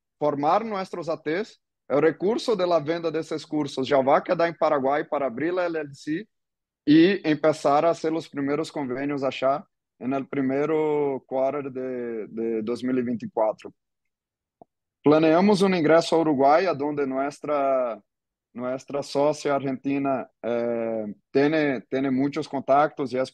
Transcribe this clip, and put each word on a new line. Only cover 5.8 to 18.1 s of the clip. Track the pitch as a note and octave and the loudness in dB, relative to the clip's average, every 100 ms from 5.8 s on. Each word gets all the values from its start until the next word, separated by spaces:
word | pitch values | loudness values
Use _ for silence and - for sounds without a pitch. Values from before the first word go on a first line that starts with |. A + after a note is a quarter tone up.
| D3 | -8
C | C#3 - D#3+ A3 _ _ _ _ _ - | -10 -8 -6 -8 _ _ _ _ _ 4
e | D3+ E3+ G3+ E3 D3 | 6 8 4 0 0
começar | D#3 D3+ D3+ C#3+ E3+ | 2 2 2 4 2
a | |
ser | D#3+ D#3+ | 0 -2
os | D#3+ D3+ | -4 -6
primeiros | C#3+ C#3 D3 D#3 | -4 -2 -2 -4
convênios | - C3+ B2 C#3+ C#3+ | -6 -6 -4 -4 -2
a | C3 | -2
achar | - C3 C#3 - _ _ - | 0 0 0 -4 _ _ -12
no | A#2+ C#3 C3+ | -6 -4 -4
primeiro | C#3+ C3 C3+ D3 D#3 D#3 D3 C#3+ C3+ - | -4 -2 0 0 0 0 0 0 -4 -4
quarter | C3 C3+ C#3+ C3+ | -2 -2 -2 -6
de, | B2+ C3 B2+ A#2+ A2+ G2+ | -8 -8 -6 -6 -8 -8
de | A2 A2+ A2+ | -6 -2 -2
dois | A2 A#2+ | -2 -4
mil | B2 C3 | -2 -2
e | |
vinte | A#2+ A#2 | -2 -4
e | A2 | -6
quatro. | A#2 A2 G2+ - - _ _ _ _ _ _ _ _ - _ _ _ | -2 0 -2 -8 -20 _ _ _ _ _ _ _ _ -20 _ _ _
Planeamos | C#3 D#3 D#3+ D#3+ G3 G3+ | 4 6 6 6 4 4
um | G3 F#3 | 2 2
ingresso | D3+ D#3+ E3 E3 | 4 4 4 2
ao | |
Uruguai, | D#3+ C#3 C#3 D#3 F#3+ | 2 4 4 4 2
onde | D3 D3 D3 C#3 | -2 -4 -4 -4
nossa, | C3 C#3 C#3+ D3 D3 C#3 C3 B2 G#2 _ | -2 -4 -6 -4 -2 0 0 -2 -6 _